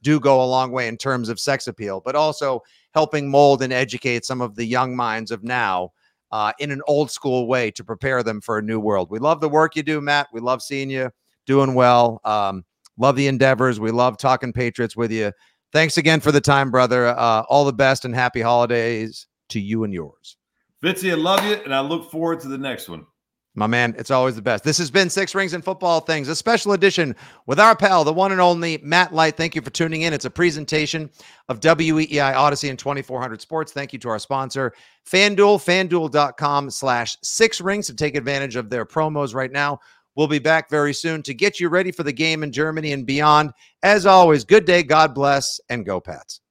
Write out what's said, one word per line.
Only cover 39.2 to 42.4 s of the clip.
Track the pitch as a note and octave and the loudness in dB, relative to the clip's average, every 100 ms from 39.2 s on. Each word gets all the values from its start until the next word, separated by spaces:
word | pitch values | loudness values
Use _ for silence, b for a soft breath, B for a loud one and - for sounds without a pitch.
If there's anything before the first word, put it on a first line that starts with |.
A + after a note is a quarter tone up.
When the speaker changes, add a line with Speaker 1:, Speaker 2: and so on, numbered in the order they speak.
| C#3 | -6
Speaker 1:
right | A2 C3 | -6 -6
now. | C#3 C#3+ C#3+ b b b - | -4 -4 -4 b b b -2
We'll | D3 | 0
be | D3+ | 0
back | C3+ D#3+ - | 2 0 2
very | D3+ D3 | 0 0
soon | C#3 E3 D#3+ | -2 -6 -6
to | C#3+ | -8
get | B2 G3 - | -2 -4 -2
you | F3 | -2
ready | F3 F#3 | 0 -2
for | - | -4
the | D3 | -6
game | B2+ D#3+ D#3+ | -4 -4 -2